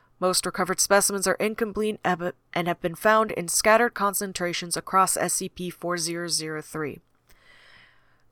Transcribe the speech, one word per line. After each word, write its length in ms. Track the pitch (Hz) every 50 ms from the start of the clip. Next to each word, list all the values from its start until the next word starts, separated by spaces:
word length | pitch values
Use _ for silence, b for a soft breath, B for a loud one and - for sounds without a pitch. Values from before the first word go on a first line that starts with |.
| _ _ _ -
Most 280 | 180 185 180 - -
recovered 340 | 185 - - 180 165 180 -
specimens 460 | - - 196 202 196 - 202 196 190
are 80 | 196 -
incomplete 680 | - 202 214 220 - 233 208 190 214 214 214 214 -
eb-, 300 | - 180 180 170 175 180 - _ _ _ -
and 120 | 175 170
have 140 | 175 165 -
been 140 | - 175 170
found 360 | - - 214 165 220 220 -
in 160 | - - 175 165
scattered 440 | - - - 220 220 226 240 233
concentrations 840 | - - 202 202 190 - 208 190 180 - 175 175 165 - 180 175 -
across 440 | - - - 190 190 190 180 - -
S 160 | 170 180 -
C 160 | - 190 180
P 180 | - - 180 175
four 300 | - - - 170 175 175
zero 300 | 160 170 170 170 175 170
zero 340 | 156 160 156 156 156 156
three. 380 | 156 - - 156 156 131 - - - _ _ _ _ b b b b b b b b b b b b b b b b b b b b b